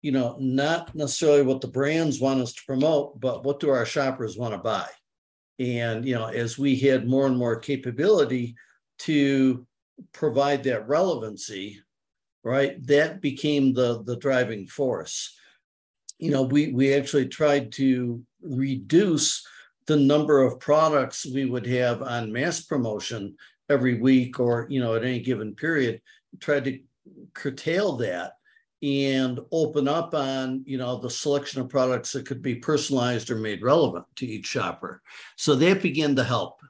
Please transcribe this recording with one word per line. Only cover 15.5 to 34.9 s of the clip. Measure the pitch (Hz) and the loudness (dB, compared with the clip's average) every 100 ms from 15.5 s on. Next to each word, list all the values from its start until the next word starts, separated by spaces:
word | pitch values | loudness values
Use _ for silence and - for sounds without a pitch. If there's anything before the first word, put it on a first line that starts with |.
| _ _ _ _ _ - - | _ _ _ _ _ -20 -6
You | 160 | 0
know, | 139 | 0
we, | 127 147 151 | 4 2 2
we | 123 135 | 2 4
actually | 139 135 147 131 | 4 2 0 0
tried | - 151 143 120 | 0 2 2 0
to | - 135 127 123 120 - _ | 0 2 2 -2 -6 -12 _
reduce | 170 127 139 123 101 160 208 151 - - - - - _ - | -6 -4 -2 -4 2 4 4 2 0 -4 -10 -20 -20 _ 0
the | 151 | 4
number | 139 147 151 143 | 6 4 6 4
of | 131 123 | 4 0
products | - 151 156 147 123 - 139 | 2 4 4 2 0 -6 -6
we | 131 135 | -4 -2
would | 123 113 | -2 -2
have | 123 123 117 | 0 0 0
on | 127 120 113 | -4 -6 -4
mass | 113 160 175 | -4 -4 -4
promotion | - 147 113 104 - 113 101 - - _ _ | -4 -2 -2 -4 -6 -8 -10 -14 -20 _ _
every | 143 127 117 | 2 2 2
week | 127 131 123 - | 4 4 2 0
or, | 120 117 113 | 2 2 0
you | 139 | -2
know, | 120 113 | 0 0
at | |
any | 123 123 | -2 -4
given | 101 113 107 101 | -4 -4 -6 -6
period, | 156 160 123 98 _ _ _ - | -2 0 0 -4 _ _ _ -12
tried | - 147 127 | -2 0 0
to | 131 _ _ - - - | -8 _ _ -20 -20 -20
curtail | - 143 131 - 175 202 127 | -8 -8 -6 -2 0 0 -2
that | 110 87 90 - _ _ _ _ | -4 -4 -8 -14 _ _ _ _
and | 143 139 139 135 131 123 - | -2 0 0 0 0 -4 -4
open | 165 151 151 139 | -2 0 0 2
up | 160 165 | 0 0
on, | 156 135 135 131 131 131 | -2 -2 -4 -4 -6 -6
you | 131 | -6
know, | 123 127 | -4 -6
the | 123 | -6
selection | - 147 143 143 135 | -6 -2 -2 -2 -8
of | 127 | -4
products | 139 127 123 - | 0 0 0 -4
that | 135 127 | -8 -8
could | 123 | -6
be | 135 120 | -4 -4
personalized | - 151 - 135 120 120 113 | 0 0 0 0 0 -2 -4
or | 113 | -4
made | 107 98 | -4 -2
relevant | 113 156 139 87 - - | 2 4 4 -2 -14 -10
to | 123 | -8
each | 113 - | -8 -6
shopper. | 131 90 - 87 | -4 -4 -6 -12